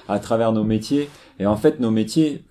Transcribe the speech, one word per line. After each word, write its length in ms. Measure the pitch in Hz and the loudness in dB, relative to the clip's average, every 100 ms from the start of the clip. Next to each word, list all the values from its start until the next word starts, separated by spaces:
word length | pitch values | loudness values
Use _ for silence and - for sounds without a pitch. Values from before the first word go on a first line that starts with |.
| - | -6
à 100 | 104 | -6
travers 320 | - 113 113 | -2 0 2
nos 120 | 110 107 | 0 0
métiers. 440 | 110 107 143 143 - - - | -2 0 -2 -2 -8 -20 -4
Et 80 | 98 | 0
en 100 | 107 | 2
fait, 220 | 151 156 | 2 2
nos 140 | 120 | 0
métiers, 520 | 110 107 165 156 139 - | 0 0 0 0 -2 -12